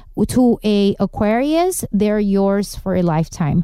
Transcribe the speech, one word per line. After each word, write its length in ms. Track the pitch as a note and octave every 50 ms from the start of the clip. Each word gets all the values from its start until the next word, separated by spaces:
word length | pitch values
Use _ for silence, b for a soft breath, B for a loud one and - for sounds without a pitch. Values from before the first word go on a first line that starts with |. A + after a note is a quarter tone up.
| b b - - G#3
to 340 | - - B3 B3+ A#3+ A3 - -
a 320 | G#3+ G#3 G3+ G3+ G3+ - -
Aquarius, 840 | G3+ F#3 - - G#3+ G#3 A3 A#3+ C#4 D4 D#4 E4 F4+ F#4+ F4+ - - -
they're 280 | - F#3+ G#3 G#3 G#3 G#3+
yours 560 | G#3 G3 G3 G3 G3 G3 G3 G3+ G3 - -
for 200 | - - F#3+ F3+
a 60 | F#3
lifetime. 600 | F3 E3+ D3+ D#3+ D#3+ - - - E3 C#3+ C3+ F3